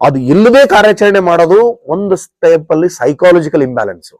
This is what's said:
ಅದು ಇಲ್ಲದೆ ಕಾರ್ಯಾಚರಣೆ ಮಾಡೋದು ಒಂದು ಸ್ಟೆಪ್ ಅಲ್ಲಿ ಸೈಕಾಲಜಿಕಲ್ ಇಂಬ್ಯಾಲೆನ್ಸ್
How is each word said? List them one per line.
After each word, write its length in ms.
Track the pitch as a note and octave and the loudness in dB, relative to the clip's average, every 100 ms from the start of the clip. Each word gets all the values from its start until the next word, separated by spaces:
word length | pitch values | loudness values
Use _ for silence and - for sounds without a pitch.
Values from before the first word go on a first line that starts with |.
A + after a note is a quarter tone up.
ಅದು 160 | C#3 C3 | -2 -2
ಇಲ್ಲದೆ 480 | B2 F3+ A#3 C4+ C#4 | 0 2 4 4 4
ಕಾರ್ಯಾಚರಣೆ 520 | G#3 G#3+ G3+ G3+ G3 | 2 2 0 0 0
ಮಾಡೋದು 640 | F3 E3+ E3 G#3 A#3 A#3 C3 | 0 0 2 2 0 -4 -8
ಒಂದು 280 | F3+ G3+ F#3 | -8 -4 -6
ಸ್ಟೆಪ್ 560 | - _ E3 E3 D#3 | -8 _ 0 0 -2
ಅಲ್ಲಿ 180 | D#3 F3 | -4 -4
ಸೈಕಾಲಜಿಕಲ್ 760 | - B2+ C#3 F3+ F3 D3+ D#3 | -4 -6 0 2 2 0 -4
ಇಂಬ್ಯಾಲೆನ್ಸ್ 500 | C3 A#2+ G2+ F2 - | -4 -4 -8 -10 -20